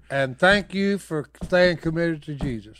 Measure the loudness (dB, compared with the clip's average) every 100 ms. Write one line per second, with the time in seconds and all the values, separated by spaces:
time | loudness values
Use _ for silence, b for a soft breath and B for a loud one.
0 | -6 -4 -2 2 4 4 0 -2 -2 -2
1 | -4 -8 -8 -12 -2 4 4 2 -2 -2
2 | -2 -4 -8 -8 -6 -6 -10 -8